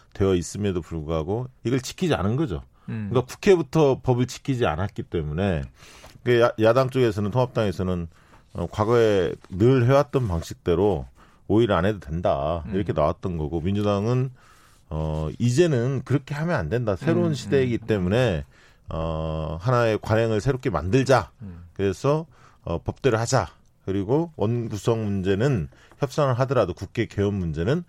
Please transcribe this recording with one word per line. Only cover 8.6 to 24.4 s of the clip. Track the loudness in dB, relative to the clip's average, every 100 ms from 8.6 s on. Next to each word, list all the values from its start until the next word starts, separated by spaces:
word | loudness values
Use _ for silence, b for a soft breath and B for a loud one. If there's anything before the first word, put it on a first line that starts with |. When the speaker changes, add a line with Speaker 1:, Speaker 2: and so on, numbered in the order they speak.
| -6
Speaker 1:
과거에 | -2 2 4 4 4 0 -4 -8
늘 | 2 4 4 4
해왔던 | 4 2 -2 -2
방식대로 | -2 -6 -6 0 2 2 0 -4 b b b 0
오일 | 2 4
안 | 2 2
해도 | -2
된다, | -6 -2 0 0 0 -4 -4
Speaker 2:
음. | -4
Speaker 1:
이렇게 | -2
나왔던 | 0 0 0 -6 -4
거고, | -4 -4
민주당은, | -2 0 0 0 0 -2 -2 -8 b b b b -10
어, | -6 -4 -4 -6 -2
이제는 | 0 2 2 2 -2 -4
그렇게 | -2 -4 -4 -6
하면 | -4 -4
안 | -2
된다, | -2 -2 -2
새로운 | 0 0 0
Speaker 2:
음, |
Speaker 1:
시대이기 | -2 0 0 2 -2
Speaker 2:
음, |
음. | -2
Speaker 1:
때문에, | 0 2 2 2 0 -6 b b b -10
어, | -6 -4 -4 -4 -4 -6 -4
하나의 | 0 2 2 0
관행을 | 0 0 2 0
새롭게 | 0 -2 -2
만들자. | -2 2 2 4 2 2 -10
Speaker 2:
음. | -18 -16 -12
Speaker 1:
그래서, | -2 -2 0 0 0 -4 b b b
어, | -8 -6
법대로 | -6 -2 0 0
하자. | 0 0 -2 -8 _ _ -6
그리고 | -4 0 0 0
원구성 | -2